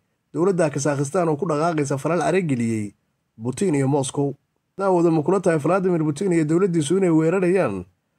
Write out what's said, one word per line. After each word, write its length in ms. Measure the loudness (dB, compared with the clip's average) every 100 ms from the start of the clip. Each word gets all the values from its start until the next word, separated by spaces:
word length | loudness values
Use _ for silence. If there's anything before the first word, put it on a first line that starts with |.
| _ _ _
dowladda 360 | -2 0 2 0
Kazakhstan 580 | 0 -2 -2 -2 -2 0
oo 80 | -2
ku 100 | -2
dhaqaaqaysa 520 | -2 0 0 -2 -2
falal 220 | -2 -2
carageliyey 720 | 0 0 0 -2 -2 -2 -6 -12 _ _ _ -10
Putin 320 | -6 -2 0
iyo 140 | 0 2
Moscow. 460 | 0 -2 -2 -4 -6 _ _ _ -4
Daawada, 320 | 0 2 2
ma 120 | 2
kula 180 | 0 0
tahay 180 | 2 0
Vladimir 440 | 2 0 0 0
Putin 300 | -2 -2 0
iyo 120 | 0
dowladdiisu 540 | 2 2 2 0 0 2
inay 120 | 2
weerarayaan 760 | 4 2 2 2 2 0 -4 -10 _ _